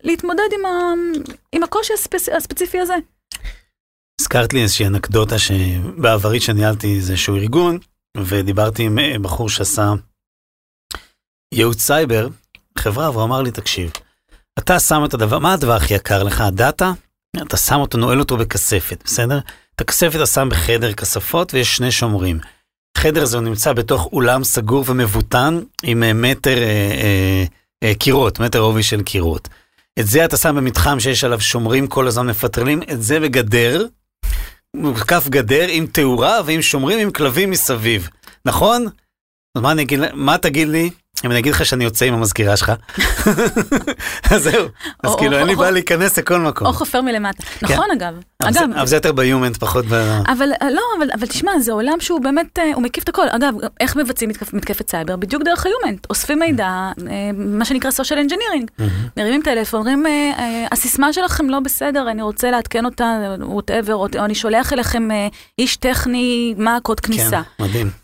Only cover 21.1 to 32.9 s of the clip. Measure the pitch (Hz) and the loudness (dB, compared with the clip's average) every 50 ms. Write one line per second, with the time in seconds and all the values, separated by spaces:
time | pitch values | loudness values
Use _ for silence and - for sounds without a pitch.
21.1 | - 107 - - - 170 180 - - 131 120 113 - - 127 131 113 - 123 113 | -4 -4 -4 -2 -2 -2 -2 0 0 0 0 0 0 0 0 0 0 0 0 0
22.1 | 104 98 92 92 85 80 - - _ _ _ _ _ _ _ _ _ - - 156 | 0 0 0 0 -2 -4 -6 -10 _ _ _ _ _ _ _ _ _ 2 2 2
23.1 | 151 165 151 120 117 120 113 113 110 107 - 151 131 117 113 - 139 113 - - | 2 2 0 0 0 -2 -2 -2 -2 0 0 0 2 0 0 0 0 0 0 -2
24.1 | - 135 123 117 123 131 135 - - 131 110 107 127 139 135 123 127 127 123 107 | 0 2 4 4 4 2 2 0 -2 0 0 2 0 0 2 0 0 2 2 2
25.1 | 98 113 110 - - 123 131 156 165 170 214 - _ - - 123 117 117 117 113 | 2 0 0 2 2 2 2 2 0 -2 -6 -8 _ -8 -4 -2 0 2 2 2
26.1 | 110 113 117 127 135 131 - 143 131 120 120 110 107 104 101 101 - 135 113 104 | 2 2 2 0 0 0 0 0 2 2 2 0 2 0 0 0 0 0 2 2
27.1 | 98 95 95 95 95 95 95 87 - _ _ _ _ _ - 113 104 107 - 139 | 2 2 2 2 2 0 0 -2 -4 _ _ _ _ _ 0 0 0 2 2 2
28.1 | 127 139 131 101 - - 117 120 - 117 110 110 110 110 104 - 113 104 98 - | 4 4 2 2 0 0 -2 0 2 2 2 2 2 2 0 0 0 -2 -4 -2
29.1 | - 98 85 82 78 - - - - _ _ _ _ _ _ _ _ - 113 101 | -2 -2 0 0 -2 -4 -8 -12 -20 _ _ _ _ _ _ _ _ -4 -2 2
30.1 | 110 151 165 160 - 175 - 165 143 143 131 127 113 - - 147 143 131 104 135 | 4 4 4 4 2 2 2 2 2 2 0 0 0 2 2 2 2 0 0 0
31.1 | 127 - - 123 120 110 107 - - 120 113 110 120 135 139 135 - 135 131 127 | 0 0 0 0 0 0 0 -2 0 0 0 2 0 0 0 0 0 0 0 0
32.1 | 113 120 123 123 110 - - 117 - 120 120 135 147 156 - - | 0 0 -2 -2 -2 -2 -4 -2 -2 0 0 0 0 -2 -2 -6